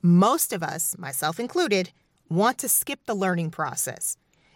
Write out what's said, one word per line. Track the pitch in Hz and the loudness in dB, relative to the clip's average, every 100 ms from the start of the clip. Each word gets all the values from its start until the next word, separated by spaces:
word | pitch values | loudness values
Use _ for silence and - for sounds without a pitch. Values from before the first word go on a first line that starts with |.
Most | 175 175 202 302 - | 8 8 6 4 0
of | 202 | -4
us, | 160 160 - - | -6 -6 -6 -6
myself | 156 135 151 170 | -10 -4 -4 -4
included, | 240 349 349 202 180 _ _ _ _ | -4 0 2 0 -2 _ _ _ _
want | 165 220 262 | 2 2 0
to | 247 | -2
skip | - - 277 | -2 -2 -8
the | - 208 | -4 -2
learning | 190 175 160 | 0 0 -2
process. | - 151 - - - - - _ _ _ | -4 -6 -4 -6 -6 -8 -8 _ _ _